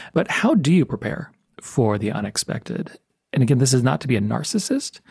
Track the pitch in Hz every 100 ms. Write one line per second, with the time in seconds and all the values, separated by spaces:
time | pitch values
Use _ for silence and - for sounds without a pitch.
0 | - 156 - - 214 220 143 180 127 -
1 | - - - _ _ - - - 110 104
2 | 107 110 101 - - - - - 160 -
3 | _ _ _ 143 120 127 131 127 127 151
4 | 131 110 104 113 147 208 - 269 - -
5 | _